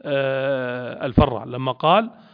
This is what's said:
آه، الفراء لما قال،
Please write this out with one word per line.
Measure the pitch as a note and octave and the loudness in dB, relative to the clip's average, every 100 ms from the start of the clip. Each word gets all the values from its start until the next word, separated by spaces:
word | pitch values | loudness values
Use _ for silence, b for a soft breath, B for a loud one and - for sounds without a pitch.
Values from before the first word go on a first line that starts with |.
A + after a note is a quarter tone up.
آه، | - C#3 C3+ C3+ C3+ C3 B2+ B2 B2 C3 C3+ | -4 0 0 0 0 -2 -2 -4 -8 -6 0
الفراء | - C#3 A2+ B2 | 4 2 2 -6
لما | B2 C3 | -6 -4
قال، | B2 D#3 G3 A3+ - B | 0 4 4 2 -6 B